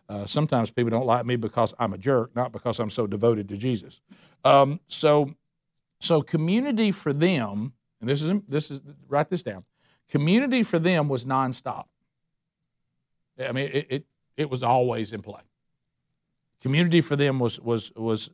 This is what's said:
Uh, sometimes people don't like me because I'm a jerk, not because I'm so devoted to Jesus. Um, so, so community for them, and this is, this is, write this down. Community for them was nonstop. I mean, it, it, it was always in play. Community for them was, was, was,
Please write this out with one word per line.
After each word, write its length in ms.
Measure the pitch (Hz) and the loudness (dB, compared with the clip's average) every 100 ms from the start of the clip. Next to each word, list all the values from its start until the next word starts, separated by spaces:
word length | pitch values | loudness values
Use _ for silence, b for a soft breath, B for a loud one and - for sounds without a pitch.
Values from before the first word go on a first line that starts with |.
| - | -12
Uh, 180 | 104 101 | -10 -4
sometimes 420 | - 151 127 110 | -2 2 2 0
people 220 | - 120 | 0 0
don't 160 | 113 127 | 2 2
like 180 | 120 | 2
me 120 | 117 123 | 2 -2
because 380 | 110 - 110 - | -2 0 0 0
I'm 140 | 113 | -4
a 40 | 95 | -2
jerk, 380 | 117 131 110 | 0 2 0
not 160 | 120 123 | -4 -4
because 300 | 110 123 110 | -4 -6 -4
I'm 100 | 107 | -4
so 160 | - 107 | -2 -4
devoted 420 | 104 117 110 98 | 0 2 2 -2
to 60 | 101 | -6
Jesus. 440 | 123 113 - - _ b b b | -2 -4 -6 -20 _ b b b
Um, 360 | 135 139 139 156 - | 4 6 6 0 -8
so, 440 | - 156 147 139 - _ _ _ _ _ - | -2 2 4 2 -6 _ _ _ _ _ -8
so 200 | - 160 | 0 0
community 720 | 135 160 160 214 285 220 214 | 2 -2 2 0 0 0 0
for 220 | 175 156 | 0 -2
them, 600 | 143 175 160 107 101 123 - _ - | 0 2 2 -2 -6 -8 -12 _ -10
and 100 | 113 | -4
this 100 | 143 | -2
is, 120 | 156 202 196 | 0 -4 -2
this 200 | 143 147 | -6 -4
is, 120 | 139 143 143 - | -12 -16 -20 -4
write 240 | 143 156 | -2 0
this 140 | 180 | -4
down. 200 | - 95 - _ _ _ _ | -6 -14 -18 _ _ _ _
Community 560 | 143 151 220 277 254 | -2 2 2 2 0
for 160 | 220 170 | 0 0
them 280 | 170 175 147 | 2 2 0
was 160 | 131 | -2
nonstop. 600 | 120 131 131 123 127 104 - _ _ _ _ _ _ _ _ _ _ _ _ _ _ - | -2 0 0 -4 -8 -10 -14 _ _ _ _ _ _ _ _ _ _ _ _ _ _ -10
I 140 | 131 | -6
mean, 180 | 123 139 | -4 -2
it, 140 | 135 - | -4 -4
it, 160 | 135 - _ _ - | -8 -10 _ _ -6
it 140 | 147 | -4
was 140 | 127 | -2
always 480 | 120 127 123 117 104 | 2 2 2 -2 -6
in 100 | 107 | -10
play. 200 | 104 - _ _ _ _ _ _ _ _ _ _ _ _ | -12 -18 _ _ _ _ _ _ _ _ _ _ _ _
Community 400 | 127 147 175 165 | -2 2 4 4
for 140 | 151 | 2
them 240 | 143 143 131 | 2 2 2
was, 220 | 120 - | -2 -2
was, 320 | 113 117 - | -2 -2 -4
was, 340 | - 113 110 - | -8 -2 -2 -4